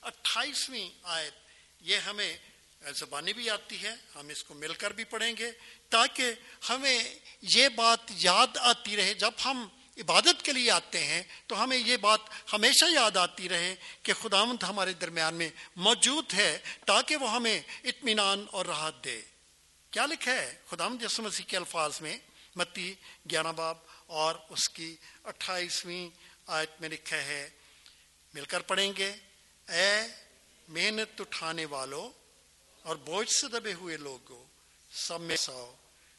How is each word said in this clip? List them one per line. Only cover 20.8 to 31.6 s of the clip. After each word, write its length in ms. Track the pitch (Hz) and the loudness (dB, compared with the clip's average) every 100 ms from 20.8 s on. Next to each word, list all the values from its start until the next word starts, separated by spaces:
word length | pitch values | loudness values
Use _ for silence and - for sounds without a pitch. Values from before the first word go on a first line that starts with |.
| 185 247 | -4 -4
یسوع 240 | 220 - 214 | -4 -4 -4
مسیح 200 | - 175 | -6 -4
کے 120 | 190 | -4
الفاظ 440 | 170 170 151 - | -2 -2 -2 -4
میں؟ 160 | 156 226 - - - 180 | -10 -12 -14 -20 -10 -6
متی 380 | 175 190 180 190 - - 160 | -6 -6 -10 -10 -18 -18 -4
گیارہ 200 | 160 160 | -2 -2
باب 260 | 165 160 165 - - - | -2 -4 -6 -12 -20 -6
اور 300 | 156 156 165 - | 0 0 -2 -6
اس 200 | 180 - | -4 -4
کی 260 | - 165 165 - - | -4 -14 -14 -20 -18
اٹھائیسویں 840 | 214 - - 180 175 - 175 180 175 - - - - | -14 -8 -6 -4 -4 -6 -6 -10 -10 -16 -20 -18 -6
آیت 220 | 160 156 165 | -4 -4 -6
میں 100 | 160 | -10
لکھا 280 | 156 - 156 | -10 -6 -4
ہے، 320 | 139 147 143 - - - - - _ _ _ | -4 -8 -10 -18 -20 -20 -20 -20 _ _ _
مل 120 | 151 139 | -14 -6
کر 140 | 180 | -4
پڑھیں 340 | - 190 196 190 | -2 0 0 0
گے، 120 | 196 208 - _ _ _ - | -4 -6 -18 _ _ _ -4
اے 380 | 170 196 208 226 - - _ _ _ - | 2 4 2 -2 -10 -20 _ _ _ -10
محنت 540 | 160 202 214 214 - | -4 -2 -2 -6 -8
اٹھانے 440 | 185 - 160 165 | -10 -8 -6 -6